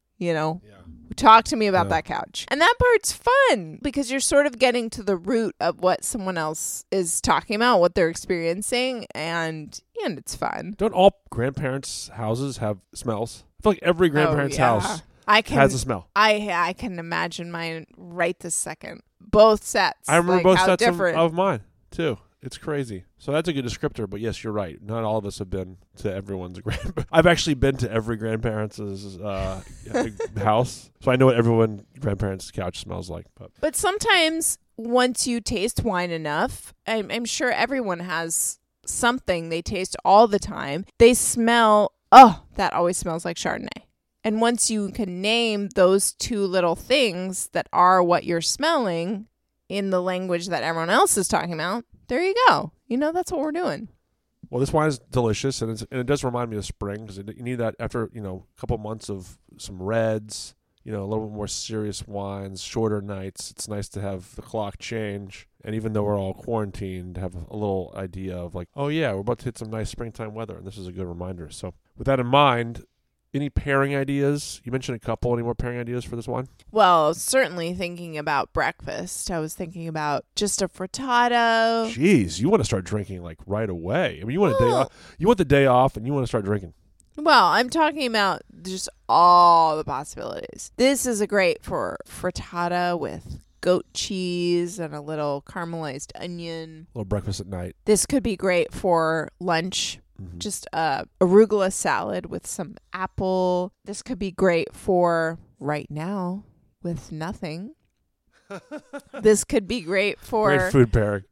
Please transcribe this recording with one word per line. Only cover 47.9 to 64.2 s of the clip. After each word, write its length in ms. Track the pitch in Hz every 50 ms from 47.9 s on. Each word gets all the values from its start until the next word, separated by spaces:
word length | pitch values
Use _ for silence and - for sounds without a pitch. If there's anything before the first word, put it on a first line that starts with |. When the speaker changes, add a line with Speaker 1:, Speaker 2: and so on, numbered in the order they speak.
| 190 185 180
Speaker 1:
what 200 | 170 175 160 -
you're 180 | - 170 165
smelling 840 | 160 - - - 262 320 339 294 233 196 170 165 170 180 220 196 214 - _ _ _ _ _ _ _ -
in 200 | 180 202 196 196
the 100 | 190 185
language 460 | 180 185 185 180 185 185 175 170 175 180
that 160 | 170 143 120
everyone 260 | 156 165 165 165 170
else 260 | 311 359 392 381 - 214
is 100 | 185 -
talking 260 | - 180 147 170 170
about, 320 | 156 156 175 196 240 233 _ - _ _ -
there 160 | 247 285 349
you 100 | 381 392 466 508 508
go. 240 | 175 143 - 160 - _ _ -
You 100 | 233 254
know, 140 | 294 302
that's 200 | 330 359 359 -
what 100 | 370 311
we're 100 | 269 311
doing. 360 | 302 339 359 269 151 - 226 - - _ _ _ _ _ _ _ _ _ - -
Speaker 2:
Well, 100 | - 123
this 120 | 135 135 -
wine 140 | 156 151 156
is 100 | 143 123
delicious, 640 | - _ - 127 120 113 107 - - 135 131 -
and 100 | 117 113
it's, 120 | 113 107 113 -
and 80 | - 127
it 60 | 123 120
does 160 | - - -
remind 280 | 127 120 120 123 117
me 60 | 110 104
of 80 | 95
spring, 400 | - - - - 101 101 107 113 107
'cause 100 | 92 95
it, 180 | 98 104 107
you 60 | - 123
need 120 | 120 127
that 200 | 120 117 110 - -
after, 300 | 117 110 - 123 113 - -
you 80 | 117
know, 240 | 104 98 92 92 - _ _ _
a 40 |
couple 160 | - 117 123 110
months 320 | 107 104 113 110 - -
of 300 | 104 95 90 - - - _ _ - 104
some 240 | - - 101 92
reds, 720 | 90 98 110 117 113 113 110 110 107 107 - - - - - _ _ _ _ _ _
you 80 | -
know, 120 | 107 104 95
a 40 | 98
little 180 | 110 110 110 107
bit 80 | 104
more 120 | 107 104 98
serious 600 | - - - - 113 110 107 107 95 - - -
wines, 540 | 104 101 98 98 98 98 98 98 95 92
shorter 400 | - - - 120 113 110 107 104
nights. 480 | 98 101 101 95 95 98 - - - -
It's 180 | - - - -
nice 220 | 107 101 98 -
to 120 | - 98
have 340 | 101 98 98 92